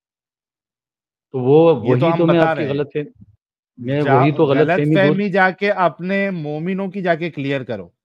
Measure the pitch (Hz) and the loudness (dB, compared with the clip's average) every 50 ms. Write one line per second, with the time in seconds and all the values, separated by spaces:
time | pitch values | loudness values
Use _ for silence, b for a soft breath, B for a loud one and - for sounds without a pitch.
0 | _ _ _ _ _ _ _ _ _ _ _ _ _ _ _ _ _ _ _ _ | _ _ _ _ _ _ _ _ _ _ _ _ _ _ _ _ _ _ _ _
1 | _ _ _ _ _ _ - 131 123 131 143 156 165 165 156 117 107 120 127 123 | _ _ _ _ _ _ -8 -2 2 4 6 6 6 4 2 2 0 0 0 2
2 | 170 165 170 170 170 165 170 165 160 160 160 143 147 135 139 143 143 143 - 151 | 2 0 0 0 2 2 2 2 2 0 0 -4 -4 -4 -4 -6 -6 -6 -8 -10
3 | 147 - - _ - _ _ _ _ _ _ _ _ _ _ - 120 127 139 147 | -10 -10 -16 _ -20 _ _ _ _ _ _ _ _ _ _ -12 -8 -4 -2 -2
4 | 151 139 135 143 165 151 143 - 160 139 139 139 151 151 175 190 147 151 156 151 | 2 2 4 4 4 2 2 2 2 2 4 2 2 2 0 0 0 0 2 2
5 | 143 147 156 196 208 202 165 196 185 190 180 - 202 208 196 185 180 165 143 - | 2 2 2 0 -2 0 2 2 2 2 0 -2 -4 -2 0 0 0 -2 -2 -4
6 | 170 185 196 196 196 196 185 165 147 147 147 151 165 185 190 185 196 190 170 202 | -6 -4 -2 -2 -2 -4 -4 -6 -6 -8 -8 -6 -6 -6 -6 -6 -6 -8 -8 -6
7 | 175 180 165 151 175 165 - 151 135 139 139 135 127 - 113 98 87 85 _ _ | -2 -2 -2 -2 -4 -8 -8 -6 -6 -4 -4 -6 -6 -8 -10 -10 -10 -16 _ _